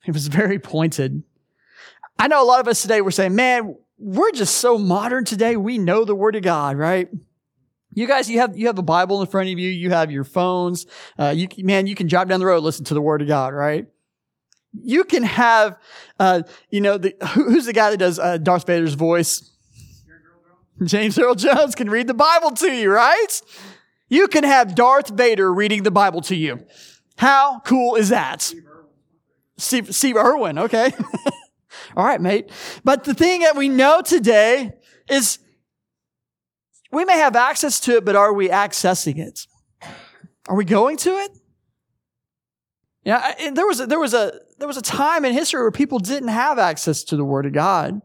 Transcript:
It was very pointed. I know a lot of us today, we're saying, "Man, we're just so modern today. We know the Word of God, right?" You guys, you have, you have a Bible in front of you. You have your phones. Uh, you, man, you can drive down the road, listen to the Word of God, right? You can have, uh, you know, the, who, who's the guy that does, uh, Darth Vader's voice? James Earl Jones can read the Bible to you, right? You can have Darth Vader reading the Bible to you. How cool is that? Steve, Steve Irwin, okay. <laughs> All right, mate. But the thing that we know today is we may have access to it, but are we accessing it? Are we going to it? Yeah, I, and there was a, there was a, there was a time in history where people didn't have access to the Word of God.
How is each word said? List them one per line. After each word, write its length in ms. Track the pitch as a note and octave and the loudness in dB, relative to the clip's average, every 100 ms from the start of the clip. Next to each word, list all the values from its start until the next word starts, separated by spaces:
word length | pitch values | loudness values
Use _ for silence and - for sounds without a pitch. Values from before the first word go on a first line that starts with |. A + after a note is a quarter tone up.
| - | -6
It 60 | |
was 160 | D#3 D3 | -6 -2
very 300 | D3+ F3+ F#3+ | -2 -2 -2
pointed. 640 | - D#3 E3 D#3 C3+ C#3 - _ _ _ _ _ - _ - - | -6 -2 -2 -2 -6 -6 -12 _ _ _ _ _ -20 _ -20 -2
I 100 | A#3+ | 2
know 140 | D4+ | 4
a 40 | B3 | 6
lot 140 | B3+ | 4
of 80 | A#3+ | 4
us 140 | A3+ | -2
today, 180 | G3 A3 | 0 0
we're 100 | F#3+ | 0
saying, 240 | F3+ F#3+ | 0 0
"Man, 420 | G3 B3+ B3 G#3+ - _ _ | 2 2 0 -2 -12 _ _
we're 320 | G#3 F#3+ G#4 | -8 0 0
just 240 | D#4 F#3 - | 0 -2 0
so 200 | B3 A#3 | 2 2
modern 460 | G3 F3+ A3 B3+ | 2 0 -2 -4
today. 320 | A3 G3+ A3+ A#3 | -4 -2 0 0
We 220 | G3+ B3 | -2 -2
know 260 | F3 G3+ | 0 0
the 100 | A3 | 0
Word 220 | G3+ G#3+ A3 | 0 0 0
of 60 | |
God, 340 | F#3 E3 C#3+ C#3 | -2 -2 -2 -2
right?" 320 | D#3 F#3 F3+ G3+ _ _ _ _ _ _ _ - | -2 -2 -4 -10 _ _ _ _ _ _ _ -8
You 120 | B3 | 0
guys, 200 | C4+ A3+ | 0 0
you 120 | A#3 | 0
have, 180 | B3 F#3 | 0 0
you 80 | A3+ | -4
have 120 | G3 | -2
a 40 | |
Bible 380 | E3 E3 F#3 G3+ | 0 0 2 -2
in 80 | F#3+ | -2
front 220 | G3 F#3+ | -4 -4
of 80 | F3+ | -4
you. 100 | F3+ | -6
You 220 | F3+ F3+ | -4 -2
have 200 | F3 D#3+ | 0 -2
your 140 | C#3 | -4
phones. 640 | C3+ - F3+ F3+ F3 F3 - - - - | -6 -2 -2 -2 -2 -6 -10 -20 -20 -4
Uh, 160 | C#3+ D#3 | -2 -2
you, 100 | F#3 - | -4 -6
man, 280 | F#3+ G3 G3 | -2 0 -2
you 80 | |
can 140 | G3+ F3 | -4 0
drive 200 | F3+ F#3 | 0 0
down 120 | F#3 | 0
the 60 | F#3 | 2
road, 180 | F3 | 2
listen 200 | D#3 - C#3+ | 0 -6 -4
to 80 | |
the 60 | D3 | -2
Word 220 | D3+ D3+ | 0 -2
of 60 | D3 | 0
God, 260 | D3 C3 | -2 -2
right? 320 | C#3+ D3 D3+ A3 _ _ _ _ _ _ _ _ | -4 -4 -4 -8 _ _ _ _ _ _ _ _
You 320 | - - C#4 | -16 -2 0
can 180 | F#4 F4+ | 2 0
have, 540 | A3+ - A#3+ A3+ G#3+ F3+ _ - - _ | 0 2 4 4 2 -2 _ -20 -20 _
uh, 240 | F#3+ F3+ E3 - _ | 2 2 -2 -16 _
you 100 | G3+ | -2
know, 180 | G3+ G3+ | 0 0
the, 160 | F#3 - F#3 | -2 -6 -4
who, 160 | A3+ C4+ | 0 2
who's 160 | C4+ A#3+ | 2 2
the 60 | |
guy 180 | A3 A3 | 2 2
that 80 | G#3 | 2
does, 200 | F#3 E3+ | -2 0
uh, 200 | F3 E3+ | -2 -2
Darth 280 | D#3+ F3+ F3 | 0 0 0
Vader's 280 | F3 E3 | 0 0
voice? 540 | C#3+ E3 E3+ D#3+ - _ _ _ _ - - _ _ _ _ _ _ _ - | -2 0 0 0 -4 _ _ _ _ -20 -20 _ _ _ _ _ _ _ -8
James 360 | F3 G3+ G#3+ - | -2 0 0 2
Earl 180 | B3 A#3 | 2 2
Jones 400 | C4 C#4+ D4 A3+ | 2 2 2 -2
can 120 | A3 | -4
read 200 | A3 A#3+ | -2 -2
the 60 | |
Bible 360 | A#3+ D4+ E4+ E4 | 2 4 4 0
to 200 | A#3 E4+ | -2 -2
you, 180 | B3+ G#3 | 0 2
right? 520 | G#3 A#3+ D#4+ G4+ - _ - - - _ _ _ | 4 4 4 0 -4 _ -20 -20 -20 _ _ _
You 180 | C#4 G4 | 2 4
can 160 | D4+ | 2
have 320 | C#4+ C4+ A3+ | 4 4 2
Darth 360 | F3 B3 C4+ C#4 | 2 4 4 0
Vader 420 | G3+ B3 A3 F#3+ | 0 0 2 0
reading 320 | F#3 G#3 G#3+ | 0 0 0
the 80 | G3 | 0
Bible 280 | F#3+ G3 E3+ | 2 0 -2
to 120 | D#3 | -6
you. 320 | F#3 D#3 B2 - - - _ _ - | -4 -4 -8 -16 -20 -20 _ _ -2
How 440 | B3+ C#4 C#4 B3+ | 2 4 2 -2
cool 340 | - B3+ B3 | -2 0 2
is 140 | A3+ G#3 | 0 0
that? 440 | A#3 C#3+ - - - _ - _ _ _ _ _ _ _ - | 0 -2 -6 -8 -10 _ -20 _ _ _ _ _ _ _ -12
Steve, 380 | - B3+ G3 | -4 -4 -4
Steve 220 | G3 C4+ A3 | -4 0 2
Irwin, 420 | A#3+ D4 G#3 D3 | 2 2 -2 -2
okay. 340 | G#3+ A3+ B3+ - - - - A#5+ | -2 0 0 -2 -8 -4 -6 -6
<laughs> 540 | _ _ _ - - - | _ _ _ -20 -12 -2
All 80 | |
right, 160 | G#3 B3 | 0 0
mate. 300 | F3+ G#3 - - - - | 0 -2 -4 -16 -18 -4
But 220 | - C4 | 0 0
the 100 | - | 0
thing 260 | C4 E4 F4+ | 0 2 4
that 160 | E4 C#4+ | 2 2
we 120 | C#4 | 0
know 340 | C4 C4+ E4 | 4 4 4
today 680 | - E4+ A3 G#3+ A3 C4 A#3 - _ _ _ | 4 0 4 4 4 2 -2 -12 _ _ _
is 300 | C#4 A3+ - _ _ _ _ _ _ _ _ _ _ _ _ _ _ _ | -2 0 -6 _ _ _ _ _ _ _ _ _ _ _ _ _ _ _
we 140 | D4 | -4
may 140 | F#4 F4 | 2 4
have 180 | D4 A#3 | 4 2
access 420 | B3+ D4+ D4 - | 0 0 -4 -4
to 160 | - A#3 | 0 0
it, 80 | |
but 120 | G3+ G3+ | 2 4
are 160 | G3+ | 4
we 160 | G3+ F#3 | 2 0
accessing 680 | F#3 G3+ - F#3 F3+ - C#3+ | 0 -2 -2 -2 -2 -4 -6
it? 280 | - - - _ _ _ - - - _ - _ - | -10 -16 -20 _ _ _ -20 -20 -20 _ -20 _ -4
Are 80 | F#3+ | -4
we 80 | |
going 320 | F#3+ G3+ B3 D#4 | 0 2 2 0
to 120 | F4 | -2
it? 200 | F#4+ G4+ _ _ _ _ _ _ _ _ _ _ _ _ _ _ _ _ _ | -4 -6 _ _ _ _ _ _ _ _ _ _ _ _ _ _ _ _ _
Yeah, 140 | - G#3+ | -2 -2
I, 120 | C4+ - D4 | -2 -6 -6
and 100 | C#4 | -2
there 100 | G4+ | -2
was 140 | C4 | -2
a, 60 | B3+ | -2
there 140 | D#4 | -2
was 140 | C#4+ | 0
a, 260 | A#3 G#3 - _ _ | 0 -2 -6 _ _
there 100 | D4 | -12
was 80 | C4+ | -8
a 60 | |
time 420 | G#3+ - C#4+ E4 | -8 -2 0 0
in 80 | C#4 | 0
history 280 | B3 D#4+ D#4+ | -2 -2 -2
where 100 | A#3 | -2
people 280 | G#3 C#4+ B3+ | 0 -2 -2
didn't 300 | F#3 C#4 B3 | -4 -6 -4
have 300 | A3 C4+ C4+ | -2 -2 0
access 460 | F#3 D3+ - D3+ | 0 0 -4 -4
to 120 | - D3+ | -4 -4
the 80 | |
Word 220 | C#3 C#3 C#3 | -2 -2 -2
of 60 | |
God. 480 | C#3+ E3+ F#3 D3 G#3 | 0 0 0 -2 -8